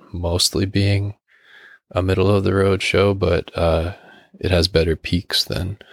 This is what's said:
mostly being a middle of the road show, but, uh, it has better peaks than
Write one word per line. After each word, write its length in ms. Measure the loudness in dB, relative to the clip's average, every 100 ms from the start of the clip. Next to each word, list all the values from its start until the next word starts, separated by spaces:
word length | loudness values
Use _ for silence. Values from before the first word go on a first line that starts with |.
| -12
mostly 520 | -6 -2 0 0 0 -2
being 500 | 0 2 0 -2 -8 _ _ _ -20 -20 -20 -8
a 100 | -2
middle 320 | 0 2 2
of 120 | 2 2
the 80 |
road 280 | 2 2 0
show, 320 | 0 2 2
but, 380 | 2 0 0 -2 -2
uh, 380 | 0 0 -2 -8 -18 -20 _ -8
it 100 | 0
has 200 | 2 2
better 260 | 2 0 -2
peaks 480 | -2 -4 -2 -6
than 340 | -4 -6 -8 -10 -18